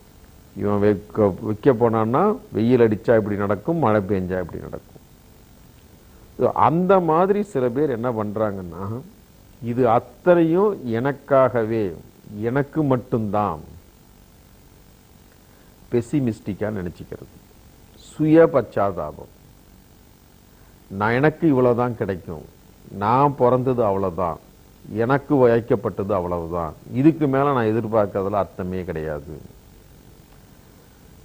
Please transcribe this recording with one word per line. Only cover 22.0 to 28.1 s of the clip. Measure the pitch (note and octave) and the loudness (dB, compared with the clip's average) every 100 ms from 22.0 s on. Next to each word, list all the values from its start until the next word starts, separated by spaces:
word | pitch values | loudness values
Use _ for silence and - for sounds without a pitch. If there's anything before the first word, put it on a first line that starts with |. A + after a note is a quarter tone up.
| G2+ F#2 - D#2 C#2+ - - - - G2 | -6 -6 -8 -14 -14 -20 -20 -20 -16 -6
நான் | G2+ B2 C#3+ C3+ | 0 2 2 2
பிறந்தது | B2 B2+ B2+ B2 G#2+ | 2 2 0 0 0
அவ்வளவுதான், | G2 F#2+ E2+ F2 D2+ - - - - - | 0 -2 -2 -4 -6 -14 -20 -20 -20 -12
எனக்கு | G#2 A#2 C#3 C#3 C#3+ | -4 0 0 0 4
வைக்கப்பட்டது | B2 A#2 A2 A#2 A2 F#2 G2+ | 4 4 0 -2 -2 -6 -4
அவ்வளவுதான், | G2+ F2 F2 E2 F2 D#2+ D#2 - | -2 -2 -6 -4 -6 -6 -10 -10
இதுக்கு | A#2 D3 D3 D3 | 2 2 2 0
மேல | C3+ C#3+ | 0 0
நான் | C3 A2 | 0 0
எதிர்பார்க்கறதுல | A2+ G#2+ A2+ G2+ | 0 0 0 0